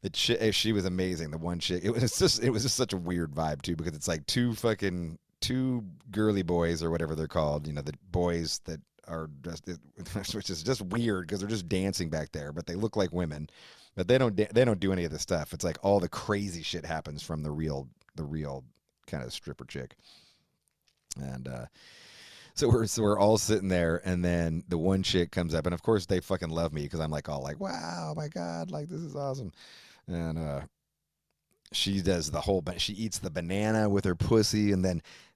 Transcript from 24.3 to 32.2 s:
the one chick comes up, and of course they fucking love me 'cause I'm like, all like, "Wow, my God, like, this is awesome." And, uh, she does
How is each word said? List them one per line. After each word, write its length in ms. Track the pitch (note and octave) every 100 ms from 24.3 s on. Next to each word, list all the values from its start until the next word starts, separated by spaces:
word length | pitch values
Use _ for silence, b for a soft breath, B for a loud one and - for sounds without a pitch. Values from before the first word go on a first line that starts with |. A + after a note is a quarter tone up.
| F2 E2+ D#2+ -
the 100 | E2+
one 240 | F2+ F#2+
chick 300 | F#2 F#2+ F2
comes 200 | - E2+
up, 140 | D#2+ F2
and 80 |
of 80 | F2
course 240 | - A2 -
they 140 | F2+
fucking 300 | - F#2 E2+
love 220 | D#2+ E2+
me 140 | D2+ C#2+
'cause 140 | D#2+
I'm 100 | D#2
like, 180 | D2+ -
all 140 | D2
like, 160 | C2+ D2+
"Wow, 560 | F#3+ - - E3+ E3
my 140 | D#3 D3+
God, 420 | F3 F3 E3 E3+
like, 180 | D3+ D3+
this 120 | E3
is 160 | E3 C#3+
awesome." 340 | C#3 C3+ G2+ B B B B B -
And, 300 | E2+ E2 D#2+
uh, 220 | D2+ C#2 C#2+ _ _ _ _ _ _ _ _ _ -
she 280 | - - G2
does 300 | F2+ F2